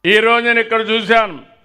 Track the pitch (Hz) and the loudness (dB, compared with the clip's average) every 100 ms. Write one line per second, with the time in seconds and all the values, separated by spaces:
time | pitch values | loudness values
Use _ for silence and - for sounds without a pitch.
0 | 170 214 226 233 240 233 226 226 214 226 | 0 2 2 0 0 -2 -2 -2 -2 -2
1 | 196 226 208 147 - _ | 0 0 0 -6 -20 _